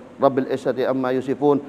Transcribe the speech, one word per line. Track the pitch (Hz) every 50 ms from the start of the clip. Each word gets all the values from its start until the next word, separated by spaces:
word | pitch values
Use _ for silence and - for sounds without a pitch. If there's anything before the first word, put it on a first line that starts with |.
| - - - -
رب | 131 139 127 135
العزة | 127 - 131 127 - 143 117 123 123 -
عما | 131 135 131 127
يصفون | 131 131 127 139 123 - 143 147 143 135 -